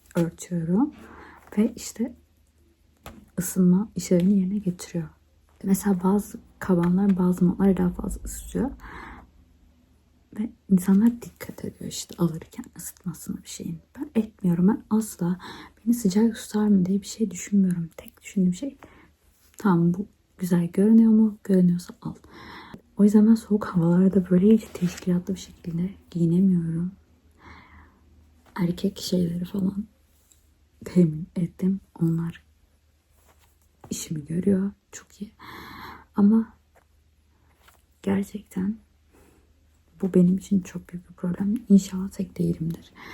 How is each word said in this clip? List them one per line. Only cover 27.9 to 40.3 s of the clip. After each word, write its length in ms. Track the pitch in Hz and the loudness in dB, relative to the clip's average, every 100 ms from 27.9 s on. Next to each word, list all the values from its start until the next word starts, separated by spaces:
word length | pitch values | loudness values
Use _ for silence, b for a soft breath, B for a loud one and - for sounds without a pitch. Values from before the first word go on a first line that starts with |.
| B B _ _ _ _ - | B B _ _ _ _ -4
Erkek 440 | 175 175 196 - | -4 -2 -4 -4
şeyleri 460 | - 180 170 175 180 | -4 -2 -2 -4 -6
falan 400 | 202 185 202 214 _ _ _ _ _ _ _ _ _ - | -4 -4 -4 -10 _ _ _ _ _ _ _ _ _ -2
temin 420 | 180 170 156 175 - | 2 2 0 -10 -8
ettim. 440 | 170 - 190 196 _ - | -8 -4 -4 -4 _ -4
Onlar 420 | 165 165 170 - _ _ _ _ _ _ _ _ _ _ _ _ _ _ - | -2 -2 -6 -10 _ _ _ _ _ _ _ _ _ _ _ _ _ _ -12
işimi 360 | - - 156 143 | -10 -8 -10 -6
görüyor. 460 | 165 190 190 196 - _ | -4 0 0 -2 -8 _
Çok 300 | - - - | -20 -20 -18
iyi. 100 | 208 _ B B B B B B B - | -18 _ B B B B B B B 2
Ama 380 | 202 226 226 _ _ _ _ _ _ _ _ _ _ _ _ _ _ _ | 4 4 0 _ _ _ _ _ _ _ _ _ _ _ _ _ _ _
gerçekten 760 | - 196 196 208 - 185 190 220 _ _ _ b b b b _ _ _ _ - | -4 -2 -4 -10 -12 -6 -6 -6 _ _ _ b b b b _ _ _ _ -8
bu 120 | 190 | 0
benim 240 | 185 180 | 4 4